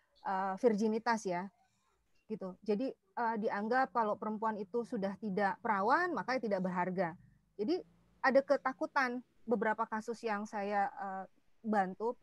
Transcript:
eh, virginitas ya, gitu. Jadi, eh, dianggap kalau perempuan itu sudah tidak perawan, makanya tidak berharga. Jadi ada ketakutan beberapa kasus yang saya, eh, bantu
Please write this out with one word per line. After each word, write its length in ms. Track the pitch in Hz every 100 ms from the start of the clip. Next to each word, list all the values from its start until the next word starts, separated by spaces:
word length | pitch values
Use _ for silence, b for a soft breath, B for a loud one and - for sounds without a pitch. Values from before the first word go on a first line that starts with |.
| b _
eh, 300 | - 190 196 190
virginitas 640 | 247 202 220 220 240 226 196
ya, 240 | 175 196 - _ _ _ _ _ _ -
gitu. 240 | 208 185 180
Jadi, 240 | - 208 262 -
eh, 400 | _ - 233 226
dianggap 560 | 214 202 220 254 262
kalau 240 | 240 214 202
perempuan 400 | 214 214 220 214
itu 320 | 208 240 226
sudah 320 | 240 196 196
tidak 400 | 220 185 196 -
perawan, 560 | 233 196 208 302 359 247
makanya 240 | 214 254 226
tidak 140 | 190
berharga. 560 | 185 180 180 180 170 170 b b _ -
Jadi 240 | 220 359 - _ _ _
ada 160 | 262 262
ketakutan 800 | 269 269 262 - 311 285 254 247 - _
beberapa 420 | - 226 220 214 226
kasus 320 | 220 214 226
yang 220 | 233 202 214
saya, 420 | 214 202 208 196
eh, 380 | - 196 190 190 _ _ _ 226
bantu 500 | 208 185 190 220 247